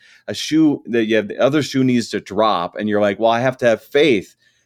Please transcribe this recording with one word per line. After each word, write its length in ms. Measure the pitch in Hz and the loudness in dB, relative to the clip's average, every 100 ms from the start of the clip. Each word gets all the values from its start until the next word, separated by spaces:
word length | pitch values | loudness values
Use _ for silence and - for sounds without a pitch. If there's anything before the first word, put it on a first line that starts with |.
| _ _ - | _ _ -12
a 60 | |
shoe 500 | 107 - 151 156 139 - | -10 -2 2 2 0 -2
that 200 | 117 110 | -2 0
you 100 | 110 | 0
have, 100 | 104 | -2
the 120 | - | 0
other 260 | 123 151 | 0 0
shoe 180 | 131 135 | -2 0
needs 280 | 131 123 104 | 2 0 -2
to 100 | 104 | -6
drop, 560 | - 98 110 92 87 - | -6 -2 0 0 -4 -6
and 120 | 107 | -2
you're 120 | 104 | 0
like, 180 | 104 98 | 0 0
"Well, 140 | 113 | 0
I 80 | 117 | 0
have 160 | 131 131 | -2 0
to 80 | 120 | 0
have 160 | 113 | 0
faith 540 | - 143 156 107 - _ _ _ | 0 2 2 2 -2 _ _ _